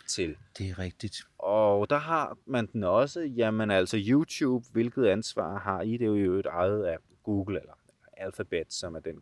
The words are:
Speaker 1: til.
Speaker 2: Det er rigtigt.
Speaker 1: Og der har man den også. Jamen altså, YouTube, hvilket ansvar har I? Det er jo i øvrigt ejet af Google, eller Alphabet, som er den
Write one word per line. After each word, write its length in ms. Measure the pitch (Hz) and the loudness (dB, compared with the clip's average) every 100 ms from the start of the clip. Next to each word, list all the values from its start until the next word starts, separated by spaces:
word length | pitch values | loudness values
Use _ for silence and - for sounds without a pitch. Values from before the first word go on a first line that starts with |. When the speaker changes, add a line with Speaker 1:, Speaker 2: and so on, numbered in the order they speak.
| - | -4
Speaker 1:
til. 280 | - 85 73 - - | -4 -4 -6 -16 -10
Speaker 2:
Det 120 | 98 | -8
er 80 | 87 | -6
rigtigt. 440 | 92 - 107 - - - | -8 -8 -12 -12 -16 -6
Speaker 1:
Og 520 | 95 107 107 101 104 | 0 4 4 4 2
der 80 | 147 | 0
har 380 | 151 165 139 - - | 0 -2 -2 -8 -4
man 200 | 127 110 | -4 -2
den 120 | 113 | -2
også. 360 | 95 104 143 175 | 2 2 2 -2
Jamen 500 | 156 120 110 110 107 | -4 0 0 2 2
altså, 260 | 95 92 110 101 | 2 2 0 2
YouTube, 580 | 139 165 - 139 127 - | 2 2 0 0 0 0
hvilket 340 | 113 120 135 117 | 0 0 4 4
ansvar 520 | 98 - - 82 98 | 4 0 -4 -4 -4
har 240 | 95 95 | -4 -2
I? 100 | 107 | -2
Det 100 | 117 | 0
er 40 | 113 | 2
jo 80 | |
i 60 | 104 | 2
øvrigt 260 | 95 95 95 | 2 0 -2
ejet 380 | 85 92 104 | 0 0 0
af 120 | 92 80 - _ | -2 -4 -10 _
Google, 360 | - 101 95 92 | -2 -2 -2 -4
eller 120 | - - _ _ _ - | -6 -18 _ _ _ -12
Alphabet, 500 | 95 - 95 87 80 | -10 -8 -4 -4 -4
som 260 | - 90 | -8 -10
er 60 | 80 | -10
den 160 | 82 80 | -10 -12